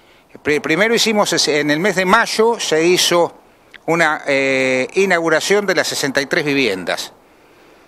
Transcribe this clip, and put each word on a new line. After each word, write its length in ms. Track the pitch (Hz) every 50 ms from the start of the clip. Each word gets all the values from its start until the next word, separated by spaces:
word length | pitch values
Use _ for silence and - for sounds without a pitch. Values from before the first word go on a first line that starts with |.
| _ _ - - _ _ - -
Pri-, 200 | - 143 147 143
primero 340 | - 143 160 170 208 226 233
hicimos, 380 | 208 - 220 220 208 196 - 180
ese, 260 | 151 - 151 147 151
en 100 | 147 147
el 100 | 147 156
mes 180 | 180 214 175 185
de 80 | 190
mayo 540 | 185 208 233 214 - - - 220 233 233 196
se 240 | - - 160 156 165
hizo 500 | 175 180 - - - 175 175 165 143 - - _ _ _ _ _ _ - - -
una, 360 | - 165 170 165 151 156 - -
eh, 600 | - 139 135 135 135 135 131 131 131 131 127 127 - -
inauguración 720 | 190 196 196 180 170 165 160 160 151 - - 196 208 202 196
de 80 | 180
las 120 | 151 131 -
sesenta 320 | 131 - - 139 123 139
y 60 | 139
tres 200 | - - - 147
viviendas. 680 | 147 139 139 131 107 95 92 87 82 87 - - - - - _ _ _ _ _ _ _ - - - - - -